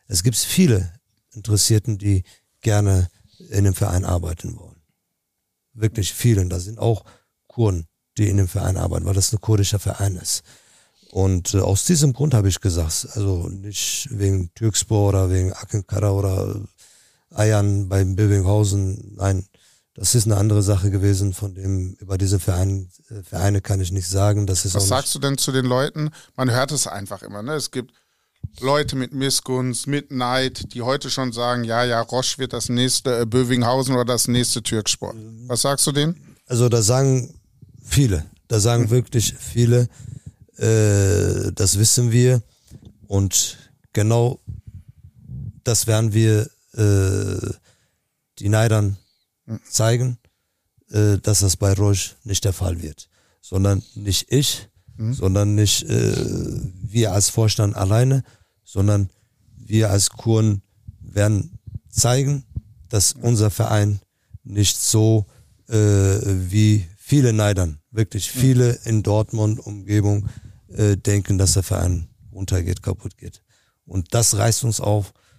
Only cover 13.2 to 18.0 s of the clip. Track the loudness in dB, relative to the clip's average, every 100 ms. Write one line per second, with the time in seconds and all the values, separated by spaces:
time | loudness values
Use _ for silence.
13.2 | -2 -2 -4 -10 -10 -8 -6 -6 -8 -2
14.2 | 0 0 -2 -4 -2 -2 0 2 2 2
15.2 | 2 0 0 -4 -6 -6 -4 -2 0 0
16.2 | 0 -2 -4 -6 -12 _ -20 _ _ _
17.2 | _ 0 2 2 2 0 0 0